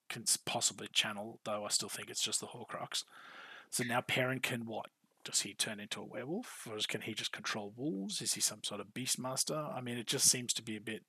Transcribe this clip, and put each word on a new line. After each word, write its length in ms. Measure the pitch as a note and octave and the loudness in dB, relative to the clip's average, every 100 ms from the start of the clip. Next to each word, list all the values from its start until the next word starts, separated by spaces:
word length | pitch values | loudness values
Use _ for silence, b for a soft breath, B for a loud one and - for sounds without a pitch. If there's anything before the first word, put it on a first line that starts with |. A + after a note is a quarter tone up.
| _ | _
can 140 | B2 | -4
s-, 140 | A2 - | 2 2
possibly 520 | - A#2 - G2 G#2 | 2 2 2 2 0
channel, 480 | - A2+ G2+ A2 - | 2 2 0 -6 -6
though 200 | - G#2+ | -2 -2
I 40 | G#2 | 2
still 200 | - G#2 | 2 2
think 220 | - A2+ | -4 -6
it's 120 | A#2+ | -2
just 180 | - - | 0 0
the 60 | G#2+ | -2
Horcrux. 560 | B2 A2 - - - - B B B B B B | -8 -8 -6 -2 -4 -4 B B B B B B
So 140 | - | 0
now 160 | A#2+ A#2 | 2 2
Perrin 400 | - - B2+ C3 | 4 4 4 2
can 260 | - B2+ A2+ | 0 0 -2
what? 200 | A2+ - - _ _ | -4 -6 -12 _ _
Does 160 | - - | 0 2
he 140 | G2+ | 2
turn 260 | G2 - G#2 | 0 -2 -2
into 200 | G#2 G#2+ | -6 -6
a 40 | |
werewolf, 640 | G#2 G#2+ B2+ F#3+ B3 - A#2+ | -6 -6 -4 -4 -4 -10 -8
or 60 | G#2+ | -2
is, 100 | - | 0
can 140 | - | 0
he 120 | - | -2
just 200 | G#2+ A#2 | -4 -4
control 400 | - G#2+ A2 G#2 A2+ | -4 -2 -2 -4 -2
wolves? 460 | C#3+ G3 G3+ G3 | -2 0 0 0
Is 120 | A2+ | 0
he 60 | - | 4
some 220 | - G#2+ | 2 2
sort 180 | - G#2 | -4 -4
of 140 | G2+ | -6
beastmaster? 800 | A#2+ B2+ - B2+ C3 - D3+ D3 B2+ | -4 0 0 0 2 2 2 -2 -4
I 40 | |
mean, 180 | B2 A#2+ | -2 -2
it 80 | A2 | 0
just 220 | C#3 - | 6 8
seems 240 | B2+ A#2+ | 8 4
to 80 | - | -2
be 140 | A2+ G#2+ | -2 -4
a 40 | |
bit, 220 | G#2 A2 | -4 -6